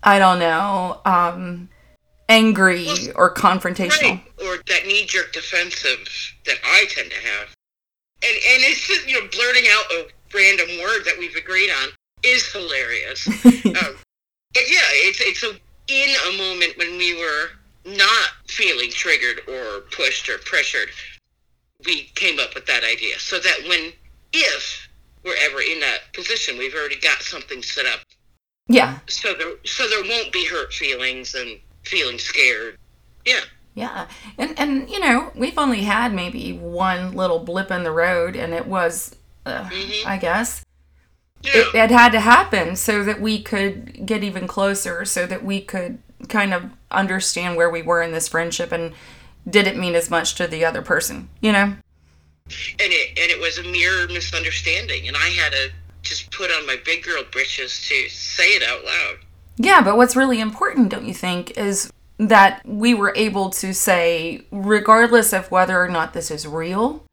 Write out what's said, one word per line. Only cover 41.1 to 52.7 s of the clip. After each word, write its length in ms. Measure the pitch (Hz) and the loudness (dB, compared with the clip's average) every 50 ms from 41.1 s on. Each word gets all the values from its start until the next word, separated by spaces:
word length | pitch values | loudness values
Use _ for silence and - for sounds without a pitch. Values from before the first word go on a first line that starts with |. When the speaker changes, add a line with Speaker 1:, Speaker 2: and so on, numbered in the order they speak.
| _ _ _ _ _ _ - | _ _ _ _ _ _ -4
Speaker 2:
Yeah. 80 | 277 277 | 2 4
Speaker 1:
it, 200 | 226 226 - - | 4 4 6 4
it 160 | 226 220 220 | 4 4 6
had 200 | 240 240 240 240 208 | 8 8 8 8 8
to 60 | 220 | 4
happen 540 | 208 220 240 330 381 - - 202 170 165 185 185 | 6 8 6 6 6 4 0 0 0 -2 -4 -4
so 260 | - - 214 202 202 | -2 0 0 0 0
that 160 | 202 214 208 | -2 -2 -2
we 220 | 196 220 214 208 208 | -2 -2 -2 -2 -2
could 640 | - - 202 196 196 196 - - - - - - | -4 -2 0 0 -2 -2 -6 -12 -16 -14 -12 -4
get 180 | 185 220 208 196 | -4 -2 -2 -2
even 240 | 202 180 185 185 180 | -4 -4 -6 -8 -6
closer, 560 | - - 196 202 202 196 - 196 175 170 196 | -2 0 0 0 0 0 -4 -6 -6 -6 -4
so 220 | 190 - 185 180 180 | -4 -2 -2 -2 -2
that 160 | 190 180 - | -4 -6 -4
we 160 | 190 196 196 | -4 -4 -4
could 380 | 196 - - 190 175 175 - - _ _ - - - - | -4 -6 -8 -6 -6 -6 -8 -12 _ _ -20 -20 -14 -4
kind 240 | - 214 202 202 190 | 0 0 0 0 0
of 180 | 175 180 - - - - _ | -2 -4 -8 -16 -18 -14 _
understand 680 | - 190 196 190 190 190 185 - - 180 175 180 175 165 | 0 0 0 0 0 -2 -2 -2 -4 -2 -4 -4 2 2
where 120 | 170 170 | 2 2
we 120 | 165 170 165 | 2 -2 -2
were 180 | 160 170 170 | 0 0 0
in 120 | 170 170 160 | 0 0 -2
this 160 | 160 160 - | -4 -4 -2
friendship 420 | - 165 170 170 170 - 175 170 | -2 -2 -2 -2 -4 -4 -4 -4
and 220 | - 170 165 165 160 - - - - - - - - _ - - | -4 -4 -4 -6 -8 -12 -20 -20 -20 -20 -20 -20 -20 _ -14 2
did 200 | 180 208 202 196 | 2 4 4 4
it 80 | - 226 | 0 -2
mean 160 | 185 180 170 | -2 0 0
as 160 | 170 170 - | 0 0 2
much 240 | 175 165 147 - - | -2 -2 0 -2 -4
to 120 | - 180 170 | -4 -4 -4
the 160 | 165 160 165 | -2 0 0
other 160 | 165 - - | 0 0 -2
person, 460 | - - 180 151 - - - - 190 - - - | -2 0 0 0 0 -2 -6 -8 -14 -16 -12 -2
you 100 | - 214 | 0 2
know? 140 | 208 196 202 | 4 4 4
Speaker 2:
And 120 | 202 196 196 - _ _ _ _ _ _ _ _ _ _ _ _ - - - - - | 2 0 -6 -14 _ _ _ _ _ _ _ _ _ _ _ _ -16 -12 -10 -10 -10